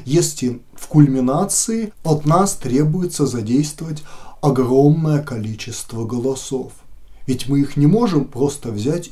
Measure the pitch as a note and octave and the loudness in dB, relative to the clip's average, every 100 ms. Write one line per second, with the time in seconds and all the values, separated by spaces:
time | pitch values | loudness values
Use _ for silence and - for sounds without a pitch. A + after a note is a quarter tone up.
0 | B2+ D#3+ D#3 - B2 A#2+ - - - D3+ | 0 0 0 -2 -4 -6 -12 -18 2 6
1 | C#3+ C3 B2+ D3 G3+ - - A3+ G#3+ - | 6 6 0 0 0 -2 -2 -4 -6 -6
2 | E3 D3+ D3 F3 G3 - C3 B2+ D3+ F3 | -2 0 2 4 2 -2 0 2 2 0
3 | F3+ - C3 A#2 G#2+ B2+ D3+ - D#3+ D3+ | -2 -2 -2 -2 0 0 0 -4 -10 -10
4 | - - - - D3+ C3 B2 C3+ D3 D#3+ | -12 -14 -16 -2 0 2 2 4 6 4
5 | D#3 D3 D3 A#2 G#2+ G#2+ - A2 - A2+ | 2 0 -2 -6 -6 -8 -10 -12 -10 -8
6 | A2+ A#2+ B2+ C3 - C3 B2 - - - | -6 -4 -4 -4 -6 -8 -8 -16 -20 -20
7 | - - - B2+ - C#3 C#3 D3 D3 G#3+ | -20 -10 -4 -4 0 0 2 2 4 4
8 | A#3 D#3 - A#2 C#3+ - A#2+ G2+ A#2 E3+ | 4 0 -2 -2 -2 -2 -8 -4 -2 -4
9 | - | -6